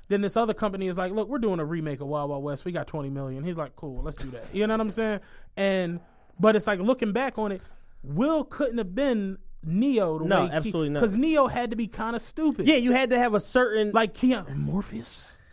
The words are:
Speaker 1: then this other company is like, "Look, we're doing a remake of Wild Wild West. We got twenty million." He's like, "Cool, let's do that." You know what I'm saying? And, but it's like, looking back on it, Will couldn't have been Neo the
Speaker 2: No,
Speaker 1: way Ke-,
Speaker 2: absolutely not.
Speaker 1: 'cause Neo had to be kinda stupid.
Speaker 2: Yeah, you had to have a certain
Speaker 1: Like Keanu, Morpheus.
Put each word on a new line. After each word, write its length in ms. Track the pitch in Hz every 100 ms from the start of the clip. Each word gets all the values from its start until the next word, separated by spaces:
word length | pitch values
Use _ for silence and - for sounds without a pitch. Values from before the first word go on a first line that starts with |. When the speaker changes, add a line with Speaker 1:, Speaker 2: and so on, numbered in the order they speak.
| -
Speaker 1:
then 100 | 202
this 160 | 202 226
other 180 | 233
company 340 | 175 214 190 190
is 100 | 180
like, 160 | 185
"Look, 160 | 214 208
we're 80 | 269
doing 200 | 220 175
a 40 | 151
remake 360 | 165 156 135
of 60 | 143
Wild 220 | 147 143
Wild 140 | 143
West. 220 | 143 143 180
We 80 |
got 140 | 170 -
twenty 220 | 156 139
million." 360 | 139 135 131 165
He's 100 | 165
like, 200 | 139 -
"Cool, 240 | 147 127
let's 140 | 147 147
do 120 | 135
that." 220 | 120 110
You 140 | 196 214
know 60 |
what 80 | 220
I'm 100 | 220
saying? 280 | 220 220 202 - - - -
And, 460 | 196 190 170 170 - - - -
but 200 | 214 214
it's 100 | 214
like, 120 | 190
looking 320 | 208 254 214
back 240 | 208 269 -
on 160 | 208
it, 80 | 190 - - - -
Will 400 | 131 147 285 311
couldn't 340 | - - 269 233
have 140 | 190
been 440 | 196 277 226 190 190 - -
Neo 560 | 160 185 277 233 175 160
the 60 | 170
Speaker 2:
No, 160 | 190
Speaker 1:
way 60 | 170
Ke-, 40 |
Speaker 2:
absolutely 360 | 156 - 165 151
not. 100 | 147
Speaker 1:
'cause 160 | 226 208
Neo 320 | 320 302 254
had 220 | 240 240
to 80 | 233
be 100 | 220
kinda 320 | - 220 233
stupid. 480 | - - 311 - 226
Speaker 2:
Yeah, 80 | 285
you 160 | 247
had 200 | 247 254
to 60 | 240
have 160 | 247
a 60 | 208
certain 520 | - 254 247 220 208
Speaker 1:
Like 200 | 196 226
Keanu, 400 | - 254 233 147 139
Morpheus. 800 | 147 185 - 220 233 - - - -